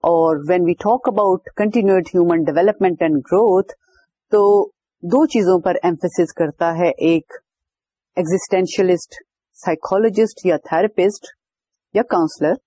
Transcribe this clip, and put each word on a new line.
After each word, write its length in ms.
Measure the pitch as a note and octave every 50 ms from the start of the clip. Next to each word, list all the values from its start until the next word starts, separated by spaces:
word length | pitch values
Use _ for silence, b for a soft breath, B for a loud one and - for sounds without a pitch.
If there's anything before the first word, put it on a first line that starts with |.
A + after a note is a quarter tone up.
| -
اور 320 | E3 E3+ E3 D#3+ D#3+ D#3+ C#3+ D3 D3+
when 120 | F3+ F3+
we 120 | F3 E3+ F3 _ -
talk 240 | G#3 A#3 B3+ - C4
about 280 | G3+ G#3 G#3 G3 F#3 F#3 _ - _ -
continued 440 | G#3 G#3+ G#3 A#3+ G3 G3 F#3+ F#3 E3 - -
human 280 | F3+ F3 F3 E3+ E3 D#3
development 580 | E3 C#3+ D#3+ F3+ G#3 - - G3 F#3 E3+ - E3+
and 80 | D#3+ D3+
growth، 580 | C#3+ C3 - F3+ G3 A3+ A3 F#3 F#3+ F#3+ - - _ _ _ _ _ _ _ _ _ _ _
تو 100 | - G#3 G3+ G3+ G#3 G3+ - - _ _ _ _ _ _ -
دو 220 | F3 G#3+ C4+ D#4+
چیزوں 340 | - - A#3 G3 F3 F#3 F3+
پر 160 | - F#3+ F3 - -
ایمفیسس 500 | F3+ E3+ C#3+ - F3 - - E3+ E3 -
کرتا 440 | - E3+ D3 - _ E3+ E3+ E3
ہے، 120 | E3 F3 E3
ایک 440 | C3+ - - E3 E3 D#3+ - _ - - _ _ _ _ _ _ _ _ _ _ _ _ _ _ _
ایگزسٹینشلسٹ 1000 | - D#3 D#3 F3+ F#3 - - G3 F#3 F#3 - - - F#3+ F3+ F3+ E3 - _ - - _ _ _ _ _ _ _
سائیکالوجسٹ 920 | - - F#3 D#3+ D#3 - - F#3+ G3 A3 A3+ F#3+ G#3+ A3 G#3+ - - -
یا 120 | F#3 E3
تھراپسٹ 720 | D3 _ - D#3+ E3 F#3+ G#3+ _ - F3+ G3+ G3+ - - - - _ _ _ _ _ _ _ _ _ _ _ -
یا 100 | G3+ A#3+
کاؤنسلر۔ 500 | - A3 F3+ D#3+ D#3 - - D3+ D#3 F#3+ C#4 _